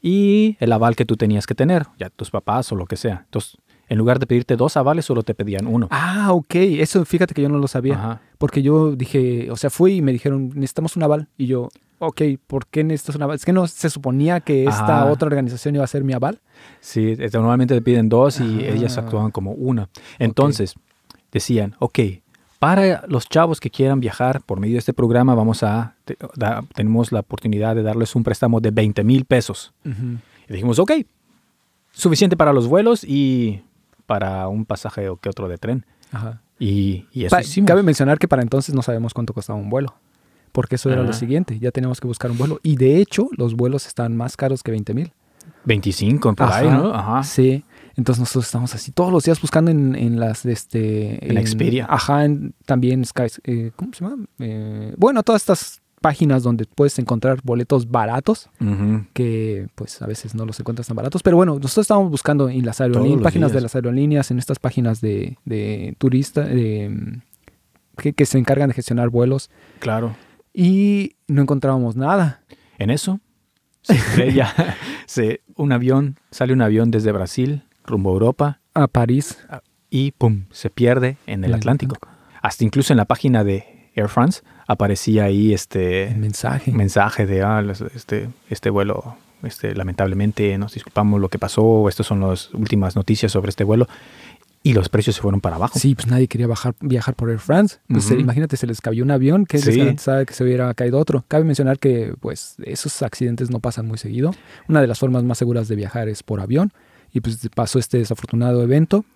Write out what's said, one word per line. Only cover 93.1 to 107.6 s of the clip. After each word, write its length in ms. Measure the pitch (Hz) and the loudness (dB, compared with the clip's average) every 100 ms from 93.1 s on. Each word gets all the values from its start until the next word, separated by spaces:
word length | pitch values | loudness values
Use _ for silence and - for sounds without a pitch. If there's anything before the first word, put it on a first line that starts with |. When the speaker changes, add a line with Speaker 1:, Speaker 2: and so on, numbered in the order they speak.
| 110 107 | 0 2
Speaker 1:
sobre 180 | 101 101 | 0 -2
este 140 | - | -2
vuelo". 220 | 101 110 123 - - - - - _ _ | 2 2 2 -2 -20 -20 -20 -20 _ _
Y 100 | 151 | 2
los 160 | 113 92 | 2 2
precios 280 | - 110 107 | 0 0 0
se 60 | |
fueron 180 | 104 98 | 0 0
para 140 | 92 85 | -2 -2
abajo. 220 | 101 - | -2 0
Speaker 2:
Sí, 160 | 143 | 2
pues 120 | 127 117 | 2 0
nadie 200 | 123 127 | 2 2
quería 180 | 107 120 | 0 -2
bajar, 280 | 113 123 123 | -2 -4 -4
viajar 340 | 147 127 110 127 | -2 -2 -2 -4
por 120 | 117 | -4
Air 100 | 113 | -4
France. 380 | - 160 208 - _ | 0 2 2 0 _
Pues, 180 | 113 101 | 0 2
Speaker 1:
Ujú. 80 | |
Speaker 2:
eh, 60 | 127 | 2
imagínate, 360 | 123 120 156 143 | 2 2 0 -2
se 100 | 120 | -4
les 120 | 113 | -4
cayó 220 | - 113 | -4 0
un 60 | 131 | 2
avión, 340 | 139 131 180 | 4 4 4
que 140 | 196 147 | 2 2
Speaker 1:
Sí. 80 | 123 | 4
Speaker 2:
les 100 | 113 | 4
garantizaba 480 | 139 143 - 135 | 4 2 0 0
que 80 | 135 | 0
se 100 | - | 0
hubiera 280 | 127 127 123 | 0 2 -2
caído 260 | 117 120 131 | -2 0 2
otro. 240 | 156 139 - | 2 0 0
Cabe 160 | 151 | 0
mencionar 340 | 160 143 135 135 | 2 2 2 2
que, 340 | 139 120 110 - | 2 0 -2 -6
pues, 340 | - - - - | -8 -10 -14 -16
esos 380 | - - - - | -12 -8 -8 -6
accidentes 480 | 123 - 123 117 127 | -6 -2 -4 -2 -4
no 80 | 120 | -4
pasan 280 | 123 120 110 | -6 -6 -6
muy 100 | 110 | -8
seguido. 340 | 107 113 147 190 - - - | -6 -2 -2 -4 -12 -20 0
Una 120 | 156 | 2
de 60 | 131 | 2
las 140 | 113 | 2
formas 240 | 135 127 | 0 0
más 120 | 123 120 | 0 0
seguras 300 | 120 117 110 | -2 -2 -2
de 60 | 107 | -4
viajar 320 | 101 120 110 | -4 -6 -6
es 140 | 107 | -8
por 180 | - 104 | -6 -6
avión. 320 | 95 131 196 _ _ _ _ | -2 0 0 _ _ _ _
Y, 80 | 127 | -6
pues, 260 | 117 113 113 | -4 -6 -6
pasó 240 | - | -4